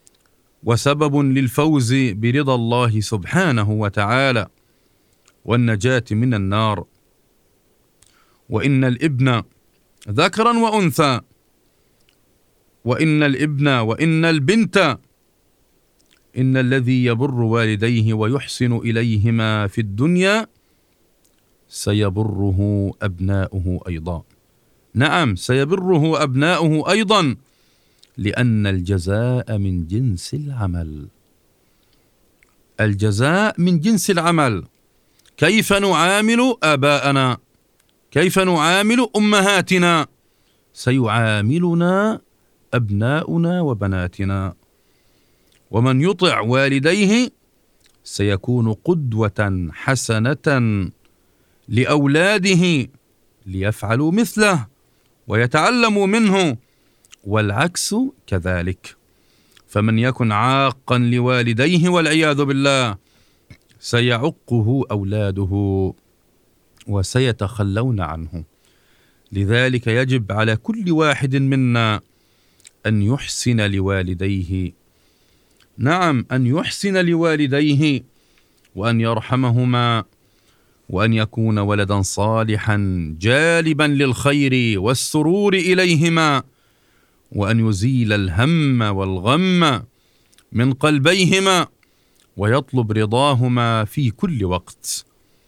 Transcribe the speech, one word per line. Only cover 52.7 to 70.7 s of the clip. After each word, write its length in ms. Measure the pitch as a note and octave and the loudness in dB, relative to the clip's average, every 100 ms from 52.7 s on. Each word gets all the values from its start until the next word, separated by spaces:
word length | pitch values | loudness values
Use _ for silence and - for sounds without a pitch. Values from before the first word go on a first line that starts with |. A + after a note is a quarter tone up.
| D3+ A#2+ - _ _ _ _ G2 | 2 -2 -10 _ _ _ _ -10
ليفعلوا 680 | F#2 G2 - G#2 A#2 D#3 | -4 -4 -4 -2 0 0
مثله 560 | G3 A#3 G#3+ G#3 E3+ A2 _ _ _ _ _ - | 0 0 0 2 2 -4 _ _ _ _ _ -4
ويتعلموا 800 | G#2+ A#2+ D#3 F3+ B3 A#3 G3+ F#3+ | -2 0 2 2 2 2 2 0
منه، 500 | A3 A3 F#3+ E3+ A2+ _ _ _ _ _ - | 2 2 2 0 -2 _ _ _ _ _ -18
والعكس 720 | G2+ G#2+ G#2 G2+ F3 F3+ - G#3 C4 - - | -4 -2 0 0 -2 -4 -4 -2 -4 -8 -6
كذلك. 680 | F#2+ F2 F2+ F2 F2+ - - _ _ _ _ _ _ _ | -4 -2 -4 -4 -6 -14 -20 _ _ _ _ _ _ _
فمن 320 | G#2+ A2 A2 | -2 0 0
يكن 320 | B2 B2 A2+ | 0 0 0
عاقا 640 | G#2 B2 C3+ C3+ - - B2 | 0 2 2 0 -2 -2 0
لوالديه 920 | A#2+ B2 B2 B2+ A#2+ A2+ D3+ F3 F3+ | 2 0 0 0 0 0 2 2 2
والعياذ 540 | F3 D#3 D#3+ D#3 C#3+ | 2 2 2 2 0
بالله 520 | C#3+ C3+ C#3 C3+ A#2+ F#2+ _ _ _ _ _ - _ _ | 0 0 2 2 0 -4 _ _ _ _ _ -20 _ _
سيعقه 1080 | - A#2+ B2 A#2 D3+ - - A#2+ G#2+ C3+ - | -4 0 0 0 -2 -6 -4 -2 0 -2 -2
أولاده 1000 | G#2+ G2 G#2 G2+ G2 F#2+ G2+ G2+ F#2+ F#2+ - _ _ _ _ _ _ _ _ - | -4 -4 -2 -2 -4 -2 -2 0 0 -2 -6 _ _ _ _ _ _ _ _ -6
وسيتخلون 1120 | G2+ F#2+ B2+ C3 A2 G2 - G2+ G2+ B2+ G#2+ | -4 -2 0 0 -2 -6 -4 -4 -2 -2 -2
عنه. 420 | D#2 D#2+ E2 E2+ D#2+ _ _ _ _ _ _ _ _ | -4 -8 -10 -12 -14 _ _ _ _ _ _ _ _
لذلك 560 | G2 G2 A#2 B2+ B2 A#2 | -4 0 2 2 0 0
يجب 440 | A#2 C3 B2+ G2+ | 0 0 0 -2
على 240 | G#2 A2 A2 | -2 0 0
كل 360 | - | -4